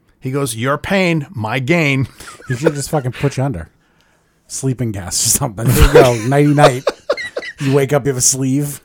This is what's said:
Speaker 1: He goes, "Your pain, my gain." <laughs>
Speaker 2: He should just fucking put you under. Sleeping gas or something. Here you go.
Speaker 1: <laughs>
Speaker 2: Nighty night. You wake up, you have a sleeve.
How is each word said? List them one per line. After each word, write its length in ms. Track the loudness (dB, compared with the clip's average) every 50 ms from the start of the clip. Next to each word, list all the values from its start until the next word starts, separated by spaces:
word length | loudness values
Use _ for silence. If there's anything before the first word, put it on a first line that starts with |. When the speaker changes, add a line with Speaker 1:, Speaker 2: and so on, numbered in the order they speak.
| _ _ _ _
Speaker 1:
He 100 | -10 -6
goes, 260 | -4 -4 -4 -4 -4
"Your 220 | -4 -2 -2 -2 -4
pain, 480 | -4 -2 -2 0 0 0 0 -2 -4 -6
my 280 | -8 -8 -6 -4 -4 -4
gain." 500 | -2 0 0 2 2 0 0 0 -2 -4 -6 -16 -20 -20
<laughs> 200 | -20 -20 -10 -8
Speaker 2:
He 80 | -8
should 180 | -2 -2 -2 -2
just 160 | -2 -6 -4
fucking 220 | -4 -4 -2 -4 -6
put 240 | -2 -4 -4 -2
you 80 | -2 -4
under. 240 | -4 -4 -8 -10 -14 _ _ _ _ _ _ _ _ _ _ _ _ _ _ _
Sleeping 440 | _ -12 -6 -4 -4 -2 -2 -4 -4 -4
gas 320 | -6 -8 -6 -4 -2 0
or 20 | 0
something. 380 | 0 -2 -2 -6 -6 -2 0 0
Here 180 | 4 6 4
you 60 | 6 8
go. 320 | 8 6 6 4 0 0
Speaker 1:
<laughs> 40 | 0
Speaker 2:
Nighty 260 | 2 4 4 4 6
night. 280 | 6 6 4 4 2 -2 -4 -6 -6 _ -6 -6 -6 -6 -10 -10 -10 -12 -12 -12 -4
You 140 | -2 2 2
wake 180 | 2 2 2 0
up, 120 | 0 0
you 40 | 0
have 60 | -2
a 40 | 0 0
sleeve. 580 | 0 0 0 0 0 0 0 -2 -4 -6 -12 -6